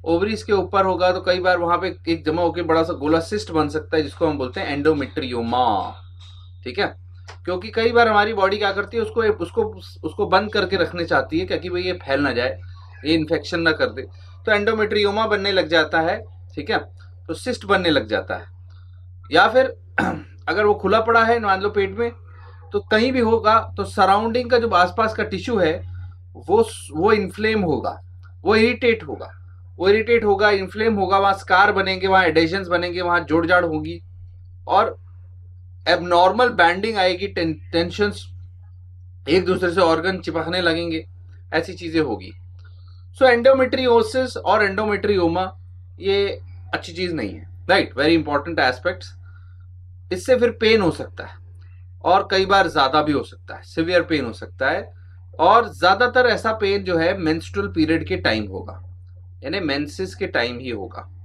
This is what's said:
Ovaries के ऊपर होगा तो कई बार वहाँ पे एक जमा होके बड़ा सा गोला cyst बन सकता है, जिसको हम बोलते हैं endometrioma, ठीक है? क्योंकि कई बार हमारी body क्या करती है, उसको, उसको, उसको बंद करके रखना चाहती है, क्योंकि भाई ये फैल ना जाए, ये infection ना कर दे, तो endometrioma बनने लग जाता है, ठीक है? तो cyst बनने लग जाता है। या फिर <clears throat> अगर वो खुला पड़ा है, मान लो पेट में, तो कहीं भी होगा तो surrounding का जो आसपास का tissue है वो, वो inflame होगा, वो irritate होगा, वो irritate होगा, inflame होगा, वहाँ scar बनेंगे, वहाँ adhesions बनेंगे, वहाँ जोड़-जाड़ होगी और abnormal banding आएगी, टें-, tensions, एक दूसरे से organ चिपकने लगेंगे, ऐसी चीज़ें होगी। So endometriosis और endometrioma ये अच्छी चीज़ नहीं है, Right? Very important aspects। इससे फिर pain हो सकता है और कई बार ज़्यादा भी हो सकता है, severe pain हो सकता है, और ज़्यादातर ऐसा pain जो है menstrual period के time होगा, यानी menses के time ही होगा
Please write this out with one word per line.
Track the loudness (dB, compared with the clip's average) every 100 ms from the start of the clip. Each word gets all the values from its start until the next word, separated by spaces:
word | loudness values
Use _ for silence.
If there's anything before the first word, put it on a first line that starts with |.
Ovaries | 0 0 0 -4
के | -2
ऊपर | -2 0 0
होगा | 0 2 0
तो | 0
कई | 0 0
बार | 2 0
वहाँ | 2 0
पे | -2 -6 -4
एक | -2 -2
जमा | 0
होके | -2 -2
बड़ा | 0 2
सा | 0
गोला | -2 0 0
cyst | 0 -6 -2
बन | -2 -2
सकता | -4 -2 -2
है, |
जिसको | -2 -2 -2
हम | -2
बोलते | -6 -6
हैं | -6 0
endometrioma, | 0 0 -2 -6 -6 -6 -2 2 2 0 -4 -12 -20 -20 -20 -20 -20 -16
ठीक | -10 -4
है? | -4 -4 -20 -20 -20 -12
क्योंकि | -6 -6 -4
कई | -2 2
बार | 4 6
हमारी | 4 2
body | 2 0 2
क्या | -2
करती | -2 -4 -4
है, |
उसको, | -2 0
उसको, | 0 -2 -4 -2 -4 -6 -20 -12
उसको | -10 -4 2
बंद | 2 2
करके | -2 0 0
रखना | -2 -2
चाहती | 0 0 0 -4
है, | -2
क्योंकि | -6 -4
भाई | -6
ये | -4
फैल | -6 -2 -2
ना | 0
जाए, | -2 -4 -6 -14 -18 -20 -10
ये | -2
infection | 0 0 -4 -2 -2
ना | 0
कर | 0 -2
दे, | -4 -14 -16 -20 -10 0
तो |
endometrioma | 0 0 0 0 2 0 0 0
बनने | 0 0
लग | 0 2
जाता | 2 2 0
है, | 0 -4 -8 -20 -14
ठीक | -12 -4
है? | -4 -6 -20 -20 -20 -12
तो |
cyst | -10 -8 -8
बनने | 0 0 2
लग | 0 0
जाता | -4 -4
है। | -10 -10 -20 -20 -20 -20 -20 -20 -20 0
या | 4 4
फिर | 4 0 -4 -10 -4
<clears throat> | -4 -4 -12 -12 -4
अगर | 0
वो | 2
खुला | 2 2 2
पड़ा | 4 2
है, | 4 2
मान | 0 0
लो | 0
पेट | -2 -2 -2
में, | -6 -6 -20 -20 -20 -20 -6
तो | -6
कहीं | 0 2 2
भी | 2
होगा | 2 2 4 2 0 -8
तो |
surrounding | -6 2 4 4 2 -2 0
का | 0
जो | 2
आसपास | 2 2 2 -2
का | -2
tissue | -4 -4 -2 0
है | 0 -2 -8 -14 -16 -18 -20 -16
वो, | 0 2 2 -4 -10
वो | -2 2
inflame | 2 0 -4 -2 0
होगा, | 0 -2 -4 -10 -18 -20 -20 -6
वो | 0 4
irritate | 4 2 0 0
होगा, | -4 -12 -12 -16 -20 -20 -20 -2
वो | 2
irritate | 2 4 2
होगा, | 4 4 4
inflame | 2 -2 -2 0
होगा, | 0 2 4
वहाँ | 2
scar | 0 2 4 6
बनेंगे, | 4 0 0 4
वहाँ | 4
adhesions | 4 2 2 -2 -2
बनेंगे, | -2 -2 -4
वहाँ | 0 0
जोड़-जाड़ | 2 0 4 2
होगी | 2 -4 -6 -12 -16 -20 -20 -20 -20 -18 0
और | 2 2 -4 -20 -20 -20 -20 -20 -20 -20 -8 0
abnormal | 0 2 4 4 4 2
banding | 4 4 4 -2 0
आएगी, | 0 0 -4
टें-, | -2 -4 -4 -4
tensions, | -2 -2 -2 -2 -4 -16 -18 -20 -20 -20 -20 -20 -20 -20 -14 0
एक | 0
दूसरे | 2 0 0
से | 2
organ | 2 2 0 -4
चिपकने | -6 -6 -4 -2
लगेंगे, | 0 0 -4 -8 -10 -20 -20 -20 -6
ऐसी | -4 -4
चीज़ें | -10 -4 -2
होगी। | -2 -4 -10 -18 -20 -20 -20 -20 -20 -20 -20 2
So | 4
endometriosis | 6 6 6 2 2 4 4 4 -2 -4 -4
और | 0 2 2
endometrioma | 0 -2 -2 0 2 2 0 -4 -8 -20 -20 -20 -8
ये | -2 0 0 -4 -14 -18 -8
अच्छी | -8 -8
चीज़ | -6 -4
नहीं | -4 -6
है, | -10 -16 -14 2
Right? | 2 2
Very | 0 2 2
important | 2 -4 -2 0
aspects। | 0 0 -4 -6 -14 -18 -20 -20 -20 -20 -20 -20 -20 -20 -8
इससे | -8 0 2
फिर | 2
pain | 0 2 4
हो | 2
सकता | -2 -12 -12
है | -16 -18 -20 -20 -20 -20 -20 -6
और | 2 2 4
कई | 0 4
बार | 4 4
ज़्यादा | 2 2 2
भी | 2
हो | -2
सकता | -4 -14 -18
है, | -18
severe | -10 -4 2 2
pain | 2 -2
हो | -2
सकता | -8 -14 -4 -2
है, | -2 -8 -18 -20 -20 -18 2
और | 6 6 2
ज़्यादातर | 0 2 4 2 2 2
ऐसा | 2 -2
pain | -2 -2 -2
जो | 0 0
है | 0 0
menstrual | -2 -2 -4 -6 -4
period | 0 0 0 -2
के | -2
time | 0 -2 -4
होगा, | -10 -12 -16 -16 -18 -20 -20 -20 -14
यानी | -8 -6
menses | -4 -4 -6 -8 -10
के | -8 -6
time | -2 -4 -6
ही | -10
होगा | -10 -10 -14 -16 -20